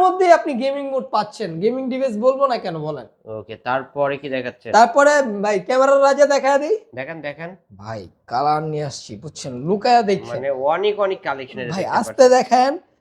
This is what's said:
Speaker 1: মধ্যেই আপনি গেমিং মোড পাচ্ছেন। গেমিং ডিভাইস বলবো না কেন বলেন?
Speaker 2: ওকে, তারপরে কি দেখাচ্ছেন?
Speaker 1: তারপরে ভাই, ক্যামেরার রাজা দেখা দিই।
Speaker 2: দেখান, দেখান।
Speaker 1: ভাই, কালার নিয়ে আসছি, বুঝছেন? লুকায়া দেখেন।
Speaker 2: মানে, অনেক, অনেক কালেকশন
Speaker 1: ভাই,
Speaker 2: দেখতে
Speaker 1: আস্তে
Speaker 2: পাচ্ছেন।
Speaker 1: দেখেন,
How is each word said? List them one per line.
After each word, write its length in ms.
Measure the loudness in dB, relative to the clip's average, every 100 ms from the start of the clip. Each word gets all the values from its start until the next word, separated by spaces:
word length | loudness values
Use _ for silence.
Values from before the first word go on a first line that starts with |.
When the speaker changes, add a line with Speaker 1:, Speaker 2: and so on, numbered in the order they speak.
Speaker 1:
মধ্যেই 280 | 2 4 6
আপনি 220 | 4 4 -4
গেমিং 220 | -4 -4 -6
মোড 120 | -6 -2 -4
পাচ্ছেন। 340 | -4 -8 -8 -2
গেমিং 260 | -2 -2 -4
ডিভাইস 240 | -4 -4 0 0
বলবো 220 | 2 0
না 100 | 0
কেন 180 | -4 -6 -6
বলেন? 200 | -8 -12 _ -14 -14
Speaker 2:
ওকে, 180 | -12 -10 -4
তারপরে 500 | -4 -4 -2 -2 -2
কি 120 | -6 -6
দেখাচ্ছেন? 360 | -6 -10 0 4
Speaker 1:
তারপরে 340 | 4 4 4 4 0 -4
ভাই, 160 | -2 -2
ক্যামেরার 420 | 0 2 4 4 4
রাজা 180 | 4 4
দেখা 320 | 4 2 0
দিই। 180 | 0 -4 -4 -12
Speaker 2:
দেখান, 260 | -10 -10 -10
দেখান। 280 | -10 -14 -16 _ -18
Speaker 1:
ভাই, 260 | -14 -12 -14 _ -6
কালার 360 | -2 0 0
নিয়ে 220 | -2 -6 -6
আসছি, 220 | -10 -14 -16
বুঝছেন? 300 | -14 -14 -12 -8 -4
লুকায়া 340 | -2 4 4
দেখেন। 340 | 4 -2 -4 -6
Speaker 2:
মানে, 140 | -4
অনেক, 460 | -2 0 0 0 0
অনেক 200 | -2 -2
কালেকশন 340 | -6 -8 -8 -10
Speaker 1:
ভাই, 60 | -6
Speaker 2:
দেখতে 200 | -6 -2
Speaker 1:
আস্তে 260 | -2 -2
Speaker 2:
পাচ্ছেন। 240 | 4 6 6
Speaker 1:
দেখেন, 340 | 4 2 2 -2 -12 _